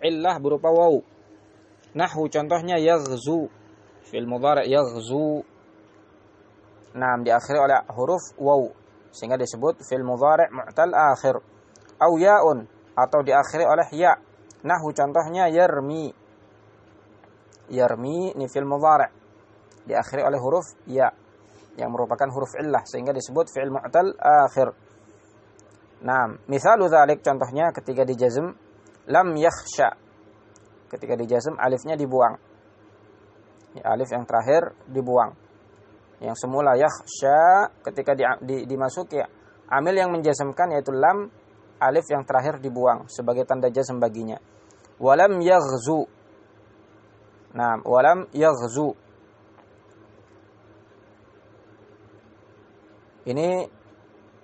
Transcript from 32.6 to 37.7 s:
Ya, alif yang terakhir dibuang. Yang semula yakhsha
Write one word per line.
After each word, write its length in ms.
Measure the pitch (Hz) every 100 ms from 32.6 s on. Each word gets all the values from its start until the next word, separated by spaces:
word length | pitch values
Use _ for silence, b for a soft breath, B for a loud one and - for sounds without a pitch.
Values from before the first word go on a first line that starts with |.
| _ _ _ _ _ _ _ _ _ _ _ -
Ya, 160 | 113
alif 160 | 113 127
yang 160 | 123 117
terakhir 480 | 117 113 156 170 - -
dibuang. 480 | 131 123 123 110 - _ _ _ _ _ _ _ -
Yang 240 | 117 113
semula 320 | 127 135 143
yakhsha 960 | 123 151 - - - 135 147 170 190 208